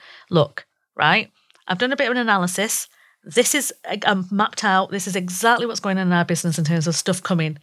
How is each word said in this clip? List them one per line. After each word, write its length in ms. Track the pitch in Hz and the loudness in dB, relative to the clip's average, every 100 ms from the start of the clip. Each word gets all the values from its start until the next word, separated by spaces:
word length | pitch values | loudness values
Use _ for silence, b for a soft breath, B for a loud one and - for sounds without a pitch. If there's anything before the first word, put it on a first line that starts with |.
| B B B | B B B
Look, 380 | 170 143 - - _ _ | 2 2 -2 -18 _ _
right, 360 | - 151 208 - _ b b - | 0 2 2 -2 _ b b -6
I've 120 | 185 | -2
done 140 | 247 | -2
a 40 | 277 | 0
bit 120 | 240 | 0
of 20 | |
an 60 | 247 | 0
analysis, 680 | 226 196 180 185 220 - - b b b - | 2 2 0 -2 -4 -4 -8 b b b -4
this 280 | 226 233 | 0 2
is, 200 | 285 - - | 0 -4 -8
uh, 120 | - 202 214 | -10 -2 0
um, 200 | 190 180 | 0 0
mapped 340 | 202 214 - | 0 -2 -2
out. 260 | 214 190 - | 2 2 0
This 160 | 196 190 | -4 -4
is 100 | 190 | -6
exactly 500 | 180 180 233 240 233 | -6 0 2 2 0
what's 140 | 202 | -4
going 180 | 202 190 | -2 0
on 80 | 180 | 2
in 60 | |
our 120 | 175 | 2
business 340 | 170 170 170 160 | 2 0 -2 0
in 60 | |
terms 220 | 151 170 165 | 0 0 0
of 80 | |
stuff 280 | 160 - 180 | -2 -2 -2
coming 360 | - 175 156 151 | 0 -2 -2 -6